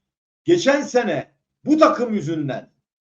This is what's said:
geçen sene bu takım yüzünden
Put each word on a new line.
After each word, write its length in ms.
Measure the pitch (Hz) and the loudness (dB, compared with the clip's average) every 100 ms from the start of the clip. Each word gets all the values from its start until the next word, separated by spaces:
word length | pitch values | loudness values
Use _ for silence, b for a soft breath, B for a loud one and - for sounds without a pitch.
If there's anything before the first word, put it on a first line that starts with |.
| _ _ _ _ | _ _ _ _
geçen 380 | - 170 254 285 | 0 2 2 0
sene 500 | 214 247 226 147 - _ _ _ - | 0 -2 0 -4 -8 _ _ _ -2
bu 120 | 311 | 4
takım 360 | 311 - 240 | 4 2 -4
yüzünden 560 | 208 147 160 139 113 - _ _ _ | -4 -4 -6 -6 -8 -12 _ _ _